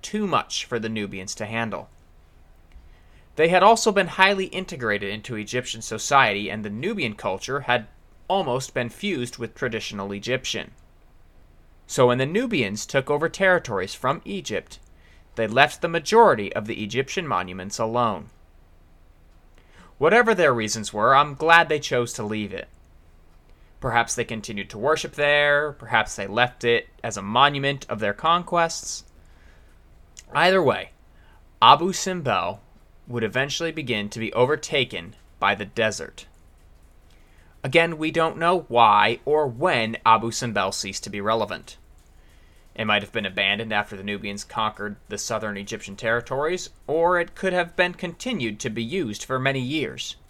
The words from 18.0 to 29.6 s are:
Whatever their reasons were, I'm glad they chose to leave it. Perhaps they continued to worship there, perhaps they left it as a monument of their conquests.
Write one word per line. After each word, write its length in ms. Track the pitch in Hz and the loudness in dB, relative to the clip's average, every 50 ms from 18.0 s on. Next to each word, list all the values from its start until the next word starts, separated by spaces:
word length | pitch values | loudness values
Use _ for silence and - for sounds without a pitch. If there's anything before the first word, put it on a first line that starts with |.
| 123 113 101 82 85 - - _ - _ _ - - _ - - - _ - - - - - _ - - - - _ - - - _ _ - - - - - - | 2 2 0 -2 -8 -14 -20 _ -20 _ _ -20 -20 _ -20 -20 -20 _ -20 -20 -20 -20 -20 _ -20 -20 -20 -20 _ -20 -20 -20 _ _ -20 -20 -20 -20 -6 2
Whatever 360 | 135 160 202 233 240 220 220 | 2 4 6 6 6 4 4
their 200 | 180 175 147 127 | 4 4 4 4
reasons 400 | 117 110 104 - 113 104 - - | 2 0 -2 -4 -6 -6 -6 -2
were, 220 | 104 104 120 135 | 2 4 6 6
I'm 180 | 135 147 147 143 | 6 6 4 0
glad 340 | 131 151 160 170 170 170 143 | -2 4 6 6 6 6 4
they 100 | 156 151 | 0 -2
chose 340 | 131 - 143 123 120 113 - | -2 0 0 0 0 -2 -4
to 100 | - 110 | -8 -6
leave 300 | 104 107 107 104 98 92 | -4 -4 -4 -6 -6 -8
it. 140 | 87 - - - _ - _ - - - - _ - - - - - _ _ - _ - _ - - | -10 -12 -14 -18 _ -20 _ -20 -20 -20 -20 _ -20 -20 -20 -20 -20 _ _ -20 _ -20 _ -20 -8
Perhaps 360 | - 131 117 117 117 - - | -6 0 0 0 0 0 -2
they 80 | - 117 | -4 -4
continued 460 | - 120 110 104 - 113 101 98 - | -4 -4 -8 -8 -8 -8 -8 -10 -10
to 80 | - 107 | -10 -4
worship 360 | 107 143 156 156 - - - | 0 0 0 0 0 -8 -4
there, 600 | - 147 147 147 147 147 147 143 143 151 151 139 | -2 2 2 4 4 4 4 4 2 2 -2 -6
perhaps 420 | - - 107 123 113 107 - - | -10 -8 2 2 2 2 2 -4
they 120 | - 98 98 | -8 -8 -4
left 360 | 101 113 123 123 - - - | 2 2 2 2 0 -2 2
it 240 | 120 117 117 - - _ - - | 2 2 2 0 -4 _ -10 -8
as 140 | 113 104 104 | -8 -6 -6
a 40 | |
monument 640 | 98 101 110 123 135 143 143 139 139 139 139 135 - - | -8 -2 2 4 4 4 4 2 -2 -2 -2 -4 -6 -8
of 100 | 117 107 | -6 -4
their 140 | 107 101 101 | -2 -2 -4
conquests. 880 | - - 160 170 175 175 - 175 175 170 165 - - - - - - - - - - - - - - - - - - | 0 2 2 2 2 0 -2 0 0 0 0 -2 -8 -10 -10 -12 -12 -14 -18 -20 -20 -20 -20 -20 -20 -20 -20 -20 -20